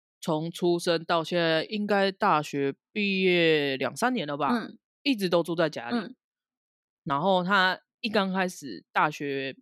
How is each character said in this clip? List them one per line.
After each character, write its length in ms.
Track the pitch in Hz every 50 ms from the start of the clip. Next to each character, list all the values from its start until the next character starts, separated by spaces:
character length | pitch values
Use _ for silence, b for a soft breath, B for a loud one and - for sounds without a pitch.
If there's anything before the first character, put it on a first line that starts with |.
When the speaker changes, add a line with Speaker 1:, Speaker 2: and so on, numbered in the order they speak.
| _ _ _ _
Speaker 1:
从 280 | - 180 160 156 160 170
出 280 | - - 185 175 175 170
生 240 | - 180 165 165 170
到 180 | - 180 165 160
现 140 | - 180
在 280 | 175 170 165 160 160 143
应 200 | - 220 208 208
该 260 | 202 208 196 196 196 190
大 280 | - 220 196 165 151
学 340 | 151 - - 143 139 139 135 - _ _ -
毕 280 | 214 202 196 190 190 190
业 520 | 185 180 175 165 160 156 151 143 139 135
两 160 | 131 135 120 -
三 180 | - 226 254 254
年 120 | 226 147
了 100 | 147 143
吧， 120 | 143 147 135 123
Speaker 2:
嗯。 240 | 113 95 - - - _ _ _ _ -
Speaker 1:
一 120 | 277 269
直 120 | 202 196 175
都 120 | 180 170 165
住 100 | 180 165
在 140 | 165 165 151
家 200 | - 127 113 120
里。 60 | 240
Speaker 2:
嗯。 180 | 233 185 - - _ _ _ _ _ _ _ _ _ _ _ _ _ _ _ _ _ -
Speaker 1:
然 180 | 160 139 143
后 220 | 165 196 190 180 175
她 360 | 180 202 190 185 185 175 - _ _ _ _
一 80 | - 226
刚 240 | 208 214 190 190 185
开 140 | 190 185 185
始 360 | - - 147 131 92 78 - _
大 180 | - 202 170 151
学 440 | 151 - 151 143 135 139 135 135 123 -